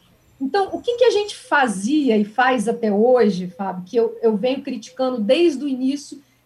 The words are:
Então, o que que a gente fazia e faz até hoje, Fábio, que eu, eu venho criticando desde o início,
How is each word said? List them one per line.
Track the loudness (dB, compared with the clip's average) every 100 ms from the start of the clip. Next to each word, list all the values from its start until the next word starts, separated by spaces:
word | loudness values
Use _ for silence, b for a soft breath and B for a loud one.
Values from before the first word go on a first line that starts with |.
| _ _ _ _
Então, | -4 -2 -2
o | -4
que | -4 2
que |
a | 2
gente | 2 -2 -10
fazia | -2 0 2 0 0 0 2 2
e |
faz | 0 0 2 2 -2
até | -2 0
hoje, | 2 4 4 4 0 -8
Fábio, | -8 -8 -8 -4
que | -2
eu, | -2 0
eu | 0 0
venho | -2 -4
criticando | -6 -12 -12 -6 -4 -2
desde | 0 4 4 2 -6
o |
início, | -2 -2 -4 -8 -20 B B